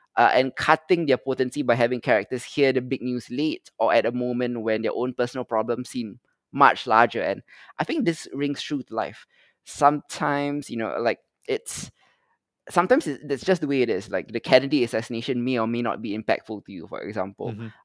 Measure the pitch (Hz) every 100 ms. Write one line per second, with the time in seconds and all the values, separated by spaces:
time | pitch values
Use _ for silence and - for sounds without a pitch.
0 | _ - 117 127 131 - - 165 - 170
1 | 147 127 135 127 127 147 123 117 120 127
2 | 127 110 98 123 - - 135 127 127 131
3 | 127 123 - 123 156 - - - 110 110
4 | 107 123 123 120 123 120 110 110 110 107
5 | 127 123 123 131 120 110 117 120 123 127
6 | 110 104 _ _ _ 139 135 - 123 110
7 | 117 113 87 104 - - - - 160 320
8 | 170 160 - 139 143 139 - 143 - 110
9 | 87 110 - _ _ _ - - 147 147
10 | - - 151 143 143 147 - 113 107 67
11 | 117 - _ _ - 127 - - - -
12 | _ _ _ _ _ _ - - 180 247
13 | 156 135 143 135 - 175 143 139 117 95
14 | 98 95 - 113 - 127 135 143 117 113
15 | 117 113 139 123 123 123 113 117 120 -
16 | 110 107 107 - - 104 - 92 82 -
17 | 90 107 95 - 110 110 113 -